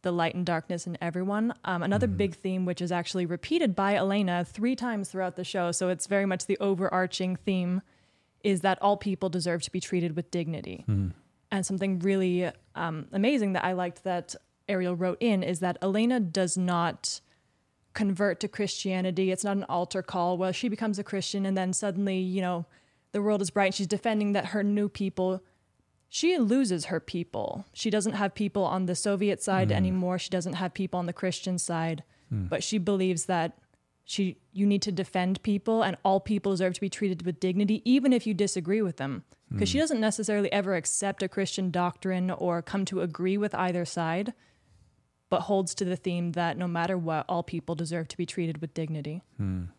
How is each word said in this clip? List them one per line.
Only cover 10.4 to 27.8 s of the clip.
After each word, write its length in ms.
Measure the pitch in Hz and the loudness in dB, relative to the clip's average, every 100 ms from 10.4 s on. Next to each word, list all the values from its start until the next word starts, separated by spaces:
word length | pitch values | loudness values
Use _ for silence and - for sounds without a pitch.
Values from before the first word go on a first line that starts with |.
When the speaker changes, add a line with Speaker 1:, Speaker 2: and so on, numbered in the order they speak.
| 160 160 - 90 - | -2 -6 -8 -8 0
Speaker 2:
Mm-hmm. 220 | 101 95 - _ _ _ | 0 0 -4 _ _ _
Speaker 1:
And 140 | 196 180 | -4 -2
something 340 | 190 196 185 | -2 0 0
really, 520 | 180 196 185 180 175 - _ - | 2 2 2 2 0 -6 _ -6
um, 320 | 165 156 - | -4 -4 -4
amazing 420 | 196 214 285 202 | 2 4 4 2
that 120 | 185 180 | 0 0
I 80 | |
liked 300 | 185 175 175 | 0 -2 -4
that 320 | 190 175 170 - _ _ - | -4 -4 -4 -16 _ _ -4
Ariel 260 | 190 180 175 | 0 0 0
wrote 220 | 185 - | 0 0
in 220 | 233 196 | 2 2
is 160 | 180 175 | 2 0
that 180 | 180 175 | -2 0
Elena 380 | 190 196 233 254 | 0 2 2 2
does 380 | 185 190 175 185 | 2 0 0 2
not 640 | 180 175 170 - - - _ _ _ _ _ _ _ | 2 2 0 -2 -8 -8 _ _ _ _ _ _ _
convert 460 | - 208 185 202 175 | -2 0 2 0 0
to 60 | 208 | -4
Christianity. 840 | - 202 - 196 185 185 180 190 | -2 -4 -2 -2 0 0 2 0
It's 120 | 185 | 0
not 140 | 208 196 | 0 -2
an 60 | |
altar 400 | - 175 175 190 | 0 -2 -2 -4
call 340 | 180 185 175 180 | -4 0 0 2
where 160 | 185 | 0
she 160 | - 247 | 0 -2
becomes 300 | 214 220 202 | 0 -2 -2
a 40 | |
Christian 420 | 202 196 185 202 190 | -4 -4 -2 -2 0
and 120 | 190 | 2
then 160 | 185 | 0
suddenly, 460 | 180 208 180 196 185 | 0 -2 0 0 0
you 220 | 185 190 | 0 0
know, 240 | 180 175 165 - _ _ _ | 0 -2 -6 -14 _ _ _
the 80 | 208 | -2
world 200 | 208 208 | 2 2
is 80 | 190 | 0
bright. 240 | 208 196 | 2 2
She's 140 | 190 190 | 2 -2
defending 460 | 208 233 214 208 | 0 0 2 2
that 140 | 202 180 | 0 0
her 160 | 208 | 0
new 240 | 202 208 208 | 2 2 0
people, 520 | - 196 185 185 185 - _ _ _ _ _ _ | 0 -4 0 0 0 -6 _ _ _ _ _ _
she 280 | - 330 359 | 0 2 4
loses 480 | 214 254 247 175 - | 4 4 4 0 0
her 140 | 165 | -4
people. 680 | - 180 170 - 104 - 196 | -2 -6 -4 -4 -4 -6 -12
She 160 | - | -4